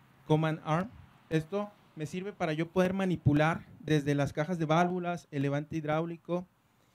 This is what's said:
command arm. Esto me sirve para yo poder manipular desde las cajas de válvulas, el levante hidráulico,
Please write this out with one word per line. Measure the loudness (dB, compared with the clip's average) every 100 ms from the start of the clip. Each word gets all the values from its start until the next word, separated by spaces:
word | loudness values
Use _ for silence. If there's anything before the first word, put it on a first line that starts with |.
| _ _ 0
command | 2 2 -2
arm. | -2 -2 -2 -10 -20 -20 -4
Esto | -4 -2 -4 -6 -10 _ -12
me | -10
sirve | -8 -10
para | -6 -4
yo | -2 0
poder | 2 2
manipular | 2 0 0 4 4 4 0 -8 -8
desde | 0 0 2
las | 0 0
cajas | -2 -2 -2
de | 2
válvulas, | 4 2 0 -4 -6 -6
el | -4
levante | -2 -2 -4 -4
hidráulico, | -2 -2 -2 -6 -6 -6 -6 _ _ _ _